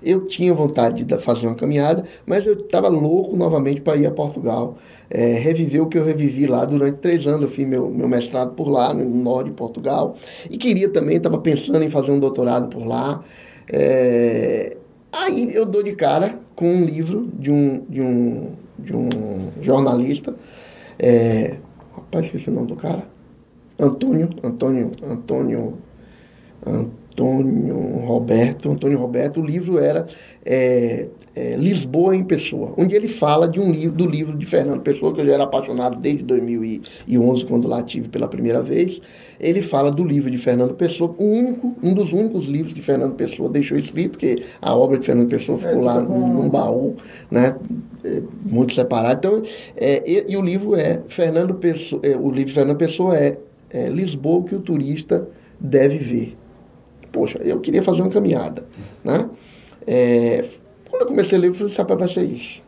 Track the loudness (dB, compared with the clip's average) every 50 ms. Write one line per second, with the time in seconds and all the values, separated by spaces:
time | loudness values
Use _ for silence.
0 | 2 2 0 0 0 -4 -4 0 2 2 4 4 2 0 2 2 2 2 2 -2
1 | -2 -2 -2 -2 0 0 -2 0 0 -4 -2 -2 -2 0 0 2 2 2 0 0
2 | -2 -8 -14 -20 -6 -2 -2 0 2 2 0 0 0 -2 0 2 2 2 2 2
3 | 2 2 2 2 0 0 -2 0 2 2 2 2 2 0 -2 -2 0 0 2 2
4 | 2 2 0 -2 -4 -4 -4 -4 -4 -2 -2 -2 -4 -6 -8 -14 -20 -20 -20 -20
5 | -16 -8 -2 0 2 2 2 2 2 0 0 2 0 0 2 0 0 2 2 0
6 | 2 2 0 2 0 0 2 2 0 2 2 0 0 2 2 2 2 2 0 0
7 | 0 0 0 2 2 0 0 0 0 -2 -2 -4 -2 0 0 0 -2 -2 -2 -2
8 | 0 0 0 0 0 -2 -2 -4 -4 -4 -4 -4 -2 0 2 2 2 2 0 -2
9 | -2 0 0 0 0 0 0 -2 -2 -6 -8 -8 -10 -10 -10 -6 -4 -2 0 0
10 | -2 -2 -4 -10 -18 -20 -18 -18 -14 -12 -10 -4 0 0 2 2 2 2 2 0
11 | 0 2 0 2 2 0 -2 0 0 0 0 0 0 -2 -2 0 0 0 0 -2
12 | 0 2 2 2 2 0 0 0 0 0 0 0 -2 -4 -8 -10 -8 -4 -4 -2
13 | -2 -4 -4 -6 -10 -18 -20 -20 -20 -20 -20 -20 -12 -4 0 2 4 4 4 4
14 | 4 4 4 4 4 4 2 2 0 0 0 -2 -4 -6 -8 -14 -20 -20 -20 _
15 | _ _ -6 -2 -2 0 0 0 -2 0 0 0 0 2 0 -2 -2 -2 -4 0
16 | 0 2 2 2 0 -2 -4 -8 -18 -18 -8 -2 0 2 4 4 2 2 0 -2
17 | -4 -4 -4 -4 -6 -6 -8 -6 -2 2 2 4 4 2 0 -2 -8 -8 -4 -2
18 | 0 0 2 2 2 0 0 -4 -8 -10 -12 -14 -20 -20 -16 -16 -10 -6 -4 -2
19 | -2 -2 -2 -4 -4 -6 -6 -8 -8 -8 -10 -6 0 2 4 4 4 2 2 2
20 | 2 0 -2 -4 -4 -10 -12 -12 -16 -20 -20 -20 -20 -20 -20 -20 -20 -20 -6 0
21 | 4 6 6 6 6 4 2 2 0 -2 -4 -8 -14 -20 -20 -20 -20 -20 -20 -20
22 | -16 -6 -4 -4 -4 -4 -6 -8 -6 -4 -4 -2 -2 -4 -6 -6 -4 -4 -4 -4
23 | -6 -12 -18 -20 -20 -20 -20 -20 -20 _ _ -20 _ -20 _ _ 2 2 2 2
24 | 0 0 2 2 0 -2 -4 -6 -6 -6 -4 -2 -2 0 0 0 -2 -4 -6 -10
25 | -10 -8 -8 -8 -6 -4 -2 -2 0 -2 -2 -2 -4 -6 -8 -10 -16 -20 -20 -20
26 | -20 -20 -20 -20 -20 -20 _ -20 -20 -20 -20 -12 -6 -4 -4 -2 -4 -6 -10 -16
27 | -20 -16 -4 -2 0 0 2 2 0 0 0 0 -2 -2 -2 -4 -4 -4 -4 -6
28 | -2 0 0 0 2 2 4 4 4 4 2 -2 -2 -2 -2 0 2 2 2 2
29 | 0 -2 -2 0 -2 0 -2 -2 -4 -2 -2 -4 -2 0 2 2 2 2 2 0
30 | -2 -6 -12 -20 -20 -20 -20 -18 -4 0 2 2 4 4 4 4 2 2 0 -2
31 | -6 -8 -12 -18 -20 -14 _ -8 -6 -4 -2 0 2 2 2 2 -2 0 2 2
32 | 4 4 4 2 2 0 0 0 0 -4 -6 -6 -6 -6 0 2 2 4 4 2
33 | 0 0 -4 0 2 2 4 4 4 2 2 0 2 2 2 2 0 -2 0 0
34 | 0 0 0 -2 -4 -4 -4 -6 -6 0 0 0 2 2 -2 -2 0 -2 -2 0
35 | 0 -2 0 2 2 4 4 4 2 0 0 -4 -2 -2 -4 -2 -2 -2 -4 -2
36 | -2 -2 -2 -2 0 0 0 0 2 0 -2 -4 -4 -4 -6 -8 -10 -14 -18 -18
37 | -6 0 2 4 4 4 4 2 0 0 0 0 0 0 -2 -4 -4 -6 -6 -8
38 | -8 -6 -6 -6 -6 -4 -4 -4 -2 0 0 0 0 0 0 0 0 0 -2 -10
39 | -16 -20 -20 -20 -20 -20 -14 -4 -2 0 0 0 0 0 0 2 2 2 2 0
40 | 0 2 2 2 0 0 -2 -2 0 0 2 2 2 0 0 0 -2 -2 0 0
41 | -2 -4 -2 0 0 2 2 2 2 0 -2 -4 -4 -6 -6 -2 0 2 2 2
42 | 2 2 2 0 0 0 -2 -4 -4 -2 -2 -2 -4 -4 -8 -8 -2 0 0 2
43 | 0 -2 -2 -4 -6 -6 -4 -4 -4 -2 0 0 0 2 0 -2 -2 -4 -4 -4
44 | -4 -4 -4 -2 -2 0 0 -2 -4 -10 -16 -6 -2 0 4 4 4 4 4 2
45 | 2 2 4 4 4 2 2 -2 -2 -2 -4 -2 0 0 0 2 2 2 2 2
46 | 0 0 0 0 2 2 2 2 2 2 2 2 0 0 0 0 0 -2 -4 -6
47 | -14 -20 -20 -20 -12 -2 2 4 4 4 2 -2 -8 -10 -10 -10 -10 -14 -20 -12
48 | -8 -6 -6 -4 -6 -8 -12 -10 -8 -2 2 2 2 2 2 0 0 2 2 0
49 | 2 2 2 2 2 0 0 0 0 -6 -12 -16 -18 -16 -8 -2 0 2 2 2
50 | 0 0 0 0 0 0 -4 -2 -2 0 -2 -2 0 0 0 2 2 0 0 -2
51 | -4 -8 -2 0 0 2 2 0 0 0 -2 0 0 -2 -2 -2 -6 -6 -6 -2
52 | 0 0 0 2 0 -2 0 0 -2 0 2 2 2 2 2 0 0 -2 0 0
53 | 0 2 4 4 2 2 0 -2 -12 -20 _ _ _ -12 -8 -6 -4 -4 -2 -2
54 | -2 -4 -4 -4 0 0 2 2 0 -2 -6 -6 -4 -2 -2 -2 -2 -2 -4 -6
55 | -2 -2 -2 -2 -2 -4 -14 -20 -20 -20 -18 -12 -6 2 4 6 6 6 2 0
56 | -4 -4 -4 -4 -4 -4 -10 -18 -20 -20 -20 -20 -20 -20 -20 -20 -20 _ -20 -20
57 | -20 -8 -2 -2 -2 -2 -2 -4 -2 -2 -2 0 -2 2 2 2 4 4 2 2
58 | 2 2 2 2 2 2 0 0 -2 -4 -8 -10 -14 -16 -18 -18 -18 -18 -18 -10
59 | -2 0 0 0 0 -2 -6 -16 -20 -20 -20 -20 -20 -20 -20 -14 -6 0 2 4
60 | 4 6 6 4 4 4 2 0 -2 -4 -8 -16 -20 -20 -20 _ -16 -6 -2 0
61 | 0 2 2 2 2 4 4 4 4 4 2 0 -4 -4 -2 -2 0 0 0 0
62 | 0 -2 0 0 -2 -2 -4 -8 -12 -14 -18 -20 -20